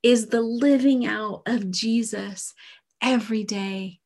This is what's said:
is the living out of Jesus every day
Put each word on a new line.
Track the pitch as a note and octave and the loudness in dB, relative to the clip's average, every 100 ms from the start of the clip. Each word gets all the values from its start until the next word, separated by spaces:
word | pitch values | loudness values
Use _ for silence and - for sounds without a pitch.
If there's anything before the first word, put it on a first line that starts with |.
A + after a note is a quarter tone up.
is | A#3+ A#3+ G#3+ | 6 4 2
the | A#3 | -2
living | A3+ A#3 C#4+ C#4 C4+ C4 A#3 | -2 2 4 4 4 2 0
out | G#3+ G#3+ - - | -4 -6 -8 -4
of | A#3 G3 | -2 -2
Jesus | F#3 A3+ A3+ A3 G3+ G3 G3 - _ - - _ _ | -4 0 0 -2 -6 -10 -12 -14 _ -20 -20 _ _
every | A#3+ B3+ G#3 A3 | 0 0 0 -4
day | G#3+ G3+ G3 F#3+ F#3+ F3+ | -4 -6 -4 -6 -8 -12